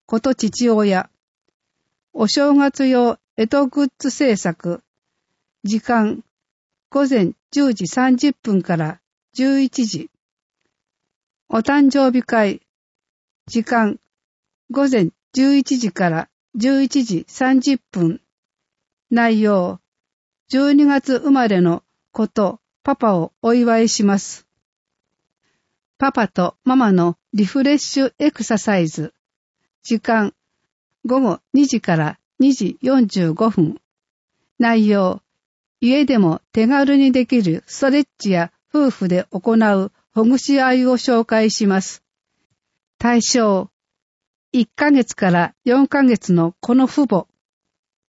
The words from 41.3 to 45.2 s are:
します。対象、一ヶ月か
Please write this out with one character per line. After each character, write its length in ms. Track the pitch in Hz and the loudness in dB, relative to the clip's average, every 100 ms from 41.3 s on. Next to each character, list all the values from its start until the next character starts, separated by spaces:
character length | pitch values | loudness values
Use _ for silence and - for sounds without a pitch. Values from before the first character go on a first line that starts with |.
| 220 220 | 0 0
し 160 | - 202 | 0 0
ま 140 | 190 | 0
す。 200 | - - _ _ _ _ _ _ _ _ _ - | -4 -12 _ _ _ _ _ _ _ _ _ -6
対 220 | 233 240 | 0 0
象、 500 | - 254 220 190 190 _ _ _ _ _ _ _ _ | 0 0 0 -2 -4 _ _ _ _ _ _ _ _
一 160 | 254 220 | -2 -2
ヶ 160 | - 294 | -2 2
月 260 | 285 233 | 2 0
か 140 | - | -2